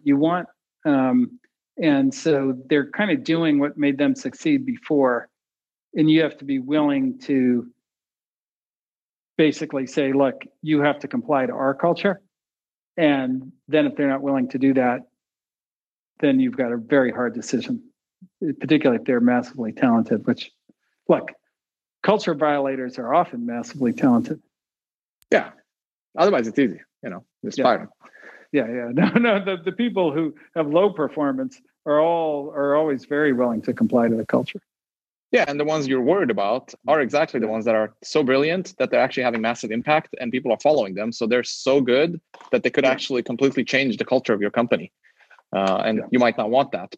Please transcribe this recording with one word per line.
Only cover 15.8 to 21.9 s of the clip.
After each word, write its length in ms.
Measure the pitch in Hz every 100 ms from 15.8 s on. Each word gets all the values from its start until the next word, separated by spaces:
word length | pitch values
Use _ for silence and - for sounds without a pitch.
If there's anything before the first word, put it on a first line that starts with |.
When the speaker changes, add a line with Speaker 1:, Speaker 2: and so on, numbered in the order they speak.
| _ _ _ -
Speaker 1:
then 200 | 147 131
you've 160 | 127 135
got 160 | 120
a 40 | 120
very 340 | 117 143 123
hard 240 | 123 120
decision, 480 | 117 - 127 - 120 - _ _ _ - - 165 135
particularly 400 | 139 151 139 113
if 60 | 127
they're 140 | 123
massively 520 | 120 123 120 131 110
talented, 540 | - 127 117 110 113 -
which, 260 | 120 - _ _ _ _ _ -
look, 240 | 151 - - _ _ _ _ _